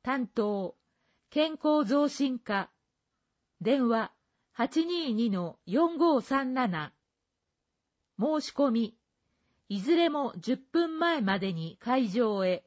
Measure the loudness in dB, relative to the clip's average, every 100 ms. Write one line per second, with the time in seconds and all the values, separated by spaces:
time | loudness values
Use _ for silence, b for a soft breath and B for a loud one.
0 | -2 -4 -2 -2 -2 -2 -6 -10 _ _
1 | _ _ _ 0 0 0 2 2 4 2
2 | 2 0 -2 -2 -4 -4 -4 _ _ _
3 | _ _ _ _ _ _ 0 2 2 0
4 | -2 _ _ _ _ -4 0 0 0 -2
5 | -2 0 0 0 -4 -10 -2 2 2 2
6 | 2 2 2 -2 0 -2 -2 -2 -6 _
7 | _ _ _ _ _ _ _ _ _ _
8 | _ -4 0 0 -2 0 2 2 -2 _
9 | _ _ _ _ _ _ _ -6 2 4
10 | 4 0 -4 -6 -4 -4 -2 -2 0 0
11 | 0 0 0 0 -2 -4 -8 -8 -2 0
12 | 2 0 0 2 0 -2